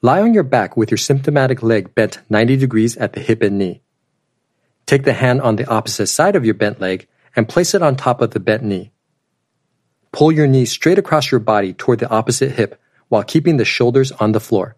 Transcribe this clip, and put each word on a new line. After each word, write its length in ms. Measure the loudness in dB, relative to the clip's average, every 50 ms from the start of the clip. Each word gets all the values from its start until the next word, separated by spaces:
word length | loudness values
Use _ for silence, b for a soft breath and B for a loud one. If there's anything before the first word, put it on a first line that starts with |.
Lie 200 | 4 2 2 4
on 120 | 4 4 2
your 100 | 2 2
back 320 | 2 0 0 0 0 0
with 160 | -2 0 0
your 60 | 0
symptomatic 640 | -4 0 0 0 0 0 0 0 0 0 0 -2 -2 0
leg 320 | 0 0 0 -2 -2 _
bent 240 | -2 -2 -2 -4 -12 _ _
ninety 280 | 0 2 2 2 2
degrees 400 | 2 0 0 2 0 0 0 -2
at 160 | -4 -6 -6 -6
the 80 | -8
hip 200 | -2 -2 -2 0
and 160 | 0 -2 0
knee. 240 | 0 -2 -4 -6 -10 _ _ _ _ _ _ _ _ _ _ _ _ _ _ _ _ _ _ _ _ _
Take 160 | 0 0 2 2
the 100 | 0 0
hand 280 | 0 0 0 0 2
on 140 | 0 0 0
the 140 | 0 -2 -2
opposite 380 | -2 -4 -2 -6 -6 -4 -4
side 280 | -4 0 0 0 2 2
of 80 | 2 0
your 120 | 0 0
bent 260 | 0 -2 -4 -2 -4
leg 260 | -6 -6 -6 -6 -8 _ _ _ _ _ _
and 140 | -4 -4
place 260 | 0 0 0 0 2 0
it 100 | 2 2
on 120 | 2 0
top 240 | 0 0 -2 0 0
of 120 | -2 -4
the 100 | -4 -4
bent 220 | -2 -2 -2 -2 -2
knee. 280 | -4 -6 -6 -8 -12 _ _ _ _ _ _ _ _ _ _ _ _ _ _ _ _ _ _ _ _ _ _ _ _
Pull 220 | -2 2 2 2 4
your 140 | 4 2
knee 180 | 4 4 2 2
straight 320 | 0 -4 -2 0 2 2
across 340 | 2 0 0 -2 -2 0 0
your 80 | -2 0
body 320 | 0 0 0 0 0 -4
toward 280 | -6 -6 -2 -2 0 0
the 100 | -2 -2
opposite 420 | -2 -2 0 0 -2 -2 -2 -4
hip 300 | -2 -2 -4 -4 -4 _ _ _ _ _ _
while 160 | _ -2 -2 -2
keeping 320 | 0 0 0 2 2 0
the 80 | 2 0
shoulders 480 | -2 0 0 0 2 4 2 0 0
on 220 | -2 -2 0 0 0
the 80 | -2
floor. 340 | -2 -2 -2 -2 -2 -4 -10